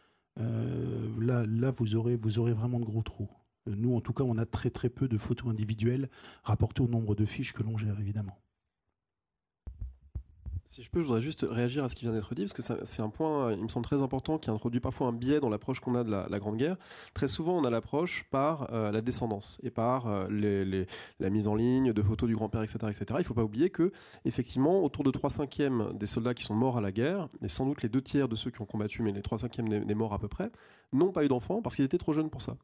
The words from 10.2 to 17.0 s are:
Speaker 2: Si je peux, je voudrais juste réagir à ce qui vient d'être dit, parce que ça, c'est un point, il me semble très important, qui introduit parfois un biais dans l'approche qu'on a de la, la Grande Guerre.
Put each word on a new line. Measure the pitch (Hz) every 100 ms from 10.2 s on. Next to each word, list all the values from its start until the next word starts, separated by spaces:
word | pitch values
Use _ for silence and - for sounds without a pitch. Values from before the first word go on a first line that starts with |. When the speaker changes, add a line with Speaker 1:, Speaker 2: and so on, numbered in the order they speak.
| - - - -
Speaker 2:
Si | - -
je | 120
peux, | 175
je | 156
voudrais | 113
juste | 131 160 -
réagir | 117 120 135
à | 131
ce | -
qui | 120
vient |
d'être | 110 101
dit, | 120
parce | 196
que | -
ça, | - 117
c'est | - -
un | 107
point, | - 156 147 123
il | 101
me | 113
semble | - 117
très | 143
important, | 135 135 - 156
qui | -
introduit | 107 120 120
parfois | 131 127 131
un |
biais | 117 123 147
dans | 135
l'approche | 107 - 131
qu'on | -
a | 123
de | 113
la, | 101 85
la | 101
Grande | 101 107
Guerre. | 143 185 - -